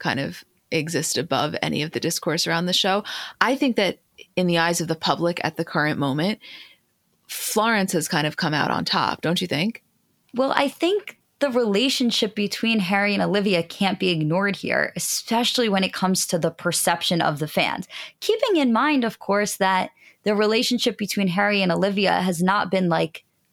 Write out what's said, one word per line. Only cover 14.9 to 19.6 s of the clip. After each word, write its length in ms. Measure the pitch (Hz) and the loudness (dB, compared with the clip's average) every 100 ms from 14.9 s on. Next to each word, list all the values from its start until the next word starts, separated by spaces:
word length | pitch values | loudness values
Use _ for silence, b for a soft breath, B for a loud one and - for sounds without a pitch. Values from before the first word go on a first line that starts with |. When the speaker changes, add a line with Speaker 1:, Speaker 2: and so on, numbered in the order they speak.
| 175 | -2
Speaker 2:
especially 720 | - - - 233 240 - 226 | -4 -4 -2 0 0 0 2
when 160 | 196 | 2
it 80 | 185 | 0
comes 340 | - 185 185 - | 0 0 0 0
to 100 | 170 | 0
the 120 | 165 | -2
perception 680 | - 175 - - 170 - 175 | -2 -2 0 0 0 0 0
of 180 | 139 147 | 0 -2
the 80 | 151 | -2
fans. 400 | - 117 - - B B B | 0 -2 -2 -8 B B B
Keeping 360 | - 440 508 339 | -2 0 2 2
in 160 | 262 | 4
mind, 320 | 226 285 285 | 2 2 2
of 140 | 226 - | 0 -4
course, 380 | - 202 208 | -2 0 0
that 340 | - | 0